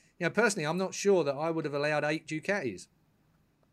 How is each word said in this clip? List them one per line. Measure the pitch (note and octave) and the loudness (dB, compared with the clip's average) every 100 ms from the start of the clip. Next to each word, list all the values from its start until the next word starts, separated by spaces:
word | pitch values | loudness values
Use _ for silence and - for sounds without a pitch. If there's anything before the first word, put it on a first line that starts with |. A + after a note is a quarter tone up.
| _ - | _ -4
know, | E3 | -2
personally, | G3+ A#3 G3+ D3+ | 2 2 2 -2
I'm | F3 | -2
not | F#3 | -2
sure | - G3+ F#3 | 0 4 4
that | C#3 C3+ | 4 0
I | E3 | -2
would | D#3+ D3+ | -2 -2
have | |
allowed | C#3+ D3+ D3+ | -2 0 0
eight | D3 D#3 - | 0 -2 -4
Ducatis. | D#3 F#3+ G3+ B2+ F2+ - _ _ _ _ _ _ _ _ | -6 -2 -2 -2 -8 -14 _ _ _ _ _ _ _ _